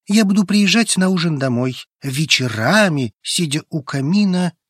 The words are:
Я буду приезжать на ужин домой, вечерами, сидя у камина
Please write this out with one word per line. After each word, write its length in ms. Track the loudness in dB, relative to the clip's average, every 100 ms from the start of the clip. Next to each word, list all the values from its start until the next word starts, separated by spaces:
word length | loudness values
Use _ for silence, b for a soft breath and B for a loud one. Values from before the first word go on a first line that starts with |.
| 0
Я 180 | 2
буду 200 | 4 2
приезжать 520 | 2 2 2 2 0 0
на 140 | 0
ужин 280 | 0 0 -2
домой, 380 | 0 0 -2 -6 -14 _
вечерами, 1120 | -6 -4 -2 -2 -2 -2 2 2 2 0 -4 -8
сидя 420 | -8 -4 -2 -4 -6
у 140 | -8
камина 720 | -6 -4 0 2 2 0 -2 -6 _